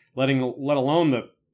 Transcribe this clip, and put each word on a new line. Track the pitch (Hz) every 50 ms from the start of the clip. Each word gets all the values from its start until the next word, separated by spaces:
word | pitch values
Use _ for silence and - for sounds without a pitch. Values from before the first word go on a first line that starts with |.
| _ _ -
letting, | 127 131 135 139 131 127 123 120 -
let | 135 139 147 139
alone | 127 135 151 170 170 156
the | 131 113 - - _ _ _ _